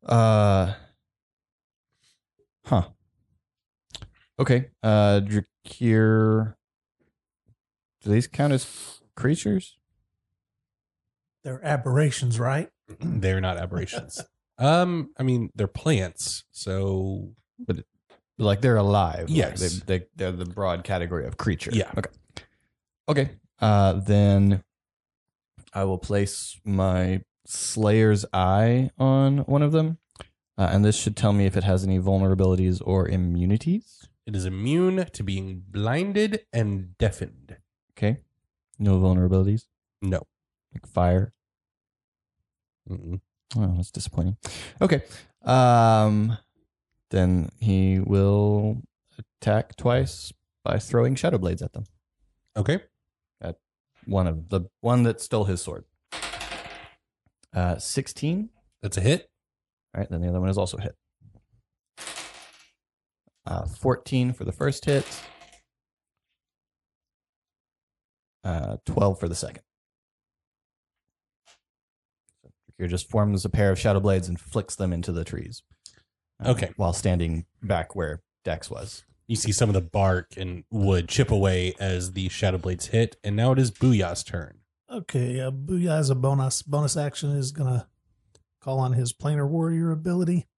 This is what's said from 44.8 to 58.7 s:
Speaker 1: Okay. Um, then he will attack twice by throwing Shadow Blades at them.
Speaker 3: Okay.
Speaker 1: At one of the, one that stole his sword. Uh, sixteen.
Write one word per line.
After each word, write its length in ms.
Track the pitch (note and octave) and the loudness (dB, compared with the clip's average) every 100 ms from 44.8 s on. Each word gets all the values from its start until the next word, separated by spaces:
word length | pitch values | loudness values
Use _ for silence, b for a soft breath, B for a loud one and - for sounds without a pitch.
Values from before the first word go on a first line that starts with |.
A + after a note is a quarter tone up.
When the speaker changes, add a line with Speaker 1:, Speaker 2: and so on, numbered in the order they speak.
Speaker 1:
Okay. 220 | F#3+ D#3 B B B B | 0 0 B B B B
Um, 960 | - B2+ B2 A#2+ A2+ A2 G#2+ G#2 G#2+ A2+ _ _ _ _ _ _ _ | 0 4 6 6 6 6 4 2 0 -2 _ _ _ _ _ _ _
then 380 | F#2+ F2+ F2+ D#2+ - | 2 4 2 0 -2
he 400 | G#2+ F#2+ F#2+ F#2+ | 0 2 4 2
will 840 | F#2+ G2 G2 G2+ G#2 G#2 G#2+ A2+ - _ _ - - _ | 2 2 4 4 4 2 0 -4 -10 _ _ -20 -20 _
attack 340 | - G#2 - - | 0 0 0 -4
twice 580 | A#2+ B2 C3+ - - - _ _ | 0 0 0 -6 -16 -18 _ _
by 160 | - C#3 | -4 -4
throwing 340 | - A#2+ A#2+ | 0 0 2
Shadow 240 | C3 F#3+ A2 | 0 0 0
Blades 240 | F2+ F2+ | -2 -4
at 120 | - | -8
them. 100 | - G#2 _ _ _ _ _ _ - | -10 -14 _ _ _ _ _ _ -4
Speaker 3:
Okay. 220 | G2+ E3+ - _ _ _ _ _ | -2 -2 -4 _ _ _ _ _
Speaker 1:
At 160 | E2+ E2+ _ _ _ _ - | -14 -14 _ _ _ _ -4
one 200 | G2 F2+ | 0 0
of 240 | D#2+ E2 | -2 -2
the, 120 | F#2+ F2 _ | -4 -4 _
one 220 | A#2 B2 | 0 4
that 180 | A#2 A2 | 4 0
stole 220 | - A#2 | -4 -2
his 180 | G2+ F2+ | 0 -2
sword. 220 | - - - _ _ - - - - - - - - _ _ _ _ _ _ | -6 -12 -16 _ _ -14 -12 -12 -12 -14 -14 -18 -20 _ _ _ _ _ _
Uh, 240 | F#2 F2+ F2 | -2 -2 -2
sixteen. 720 | - - C3+ - D3 F3+ A3 _ _ | -4 -6 -6 -6 -4 -4 -6 _ _